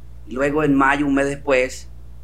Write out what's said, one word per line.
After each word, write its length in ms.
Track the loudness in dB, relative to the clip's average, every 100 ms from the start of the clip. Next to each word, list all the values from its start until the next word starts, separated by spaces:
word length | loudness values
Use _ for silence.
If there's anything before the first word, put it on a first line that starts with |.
| -14 -14 -8
Luego, 360 | -2 0 2
en 120 | 4 4
mayo, 300 | 4 4 2
un 80 |
mes 140 | 2 0
después, 600 | -2 2 2 2 -4 -14 -14 -16 -14